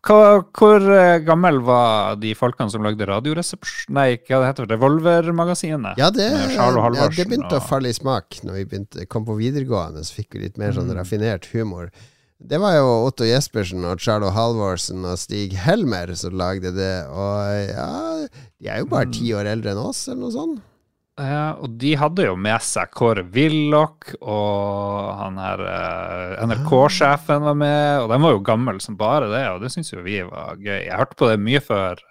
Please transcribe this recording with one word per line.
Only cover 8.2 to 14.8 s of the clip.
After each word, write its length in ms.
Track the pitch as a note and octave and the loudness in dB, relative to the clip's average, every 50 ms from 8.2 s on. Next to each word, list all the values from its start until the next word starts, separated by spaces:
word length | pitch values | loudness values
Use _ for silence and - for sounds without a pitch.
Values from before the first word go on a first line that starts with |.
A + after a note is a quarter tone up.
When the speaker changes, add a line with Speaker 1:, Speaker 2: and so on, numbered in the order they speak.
| - _ - - | -4 _ -18 -12
Speaker 2:
når 140 | - F#2 F#2+ | -10 -8 -8
vi 80 | G2 G2 | -8 -8
begynte, 420 | E2+ - G2 G2 _ - D#2 F#2 | -8 -8 -10 -10 _ -12 -14 -12
kom 200 | _ - A#2 A2 A2+ | _ -8 -8 -6 -4
på 80 | G#2+ | -4
videregående, 640 | G#2+ A2 B2+ C#3+ C#3+ C3+ B2+ A#2+ F#2+ E2 D#2 D#2 D2+ | -4 -4 -2 -2 -4 -4 -2 -4 -4 -4 -6 -10 -12
så 160 | D#2+ - - - | -12 -12 -10 -12
fikk 160 | G#2 _ - G#2 | -12 _ -10 -10
vi 80 | G2 | -10
litt 100 | F#2 - | -10 -8
mer 160 | - G#2 G#2 | -6 -4 -2
sånn 160 | G2+ B2+ B2 B2+ | -2 -2 -2 -4
Speaker 1:
Mm. 80 | A2 | -4
Speaker 2:
raffinert 480 | F#2+ F#2 F#2+ A2 G#2 A2 A2+ G#2 F2+ - - | -6 -6 -6 -4 -2 -2 -2 -4 -6 -8 -6
humor. 400 | - A#2 A2+ G#2+ F2+ F2 E2+ F2 _ - - _ _ _ _ _ _ _ | -6 -4 -4 -4 -8 -10 -12 -14 _ -20 -20 _ _ _ _ _ _ _
Det 180 | - - C#3+ D#3+ | -8 -4 -2 0
var 140 | G3+ G3+ F3 | 2 2 4
jo 140 | D3 C3+ B2+ A#2+ A2+ A#2 | 4 4 4 4 2 2
Otto 180 | C3 - - A#2+ | 0 0 0 0
Jespersen 600 | A2+ A#2+ C3+ C#3 - - A2+ G2 F2 F#2 F#2 F2 | 2 2 0 0 -2 -4 -4 -4 -4 -6 -6 -4
og 140 | F2 F#2 E2+ | -4 -6 -4
Charlo 300 | - A#2+ G#2+ G#2+ G#2 F#2+ | -2 -2 0 0 0 0
Halvorsen 720 | F#2+ A2 A2+ A#2 A#2 A2+ G#2 F#2+ F2+ F2 | 0 0 0 0 0 -2 -2 -2 -4 -4